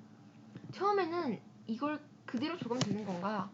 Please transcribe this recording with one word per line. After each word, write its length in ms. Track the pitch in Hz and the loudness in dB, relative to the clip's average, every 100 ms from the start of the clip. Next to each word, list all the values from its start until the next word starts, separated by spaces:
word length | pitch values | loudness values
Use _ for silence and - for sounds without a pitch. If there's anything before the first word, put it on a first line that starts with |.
| - - - - - - - | -20 -20 -20 -20 -16 -14 -10
처음에는 680 | - 392 403 330 349 294 185 - - - | 2 4 6 4 2 0 0 -6 -10 -4
'이걸 320 | 226 294 302 - - - | 0 0 0 -6 -18 -4
그대로 320 | 233 311 349 | 0 0 -2
적으면 240 | 220 247 | 0 2
되는 240 | 214 202 196 | 2 0 -2
건가? 440 | 175 196 214 190 | -2 0 0 -2